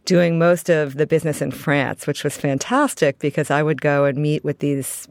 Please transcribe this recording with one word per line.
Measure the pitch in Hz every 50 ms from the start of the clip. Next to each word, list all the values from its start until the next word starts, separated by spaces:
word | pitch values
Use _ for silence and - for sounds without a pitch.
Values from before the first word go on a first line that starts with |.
| -
doing | - 185 175 175 170 165
most | 165 165 175 180 170 - -
of | 170 156 151 139 135
the | 139 151
business | 151 165 160 165 160 147 -
in | 143 143
France, | - - - 160 143 143 131 117 - - -
which | - 143 - -
was | 147 -
fantastic | - - 143 135 135 - - 247 277 202 170 - - 160 143 135 -
because | - 143 - 160 147 -
I | 147 147 156
would | 156 156 -
go | - 147 143 143 143
and | 143 135
meet | 143 151 151 151 151 -
with | 147 143 -
these | - 147 143 139 131 - - - - -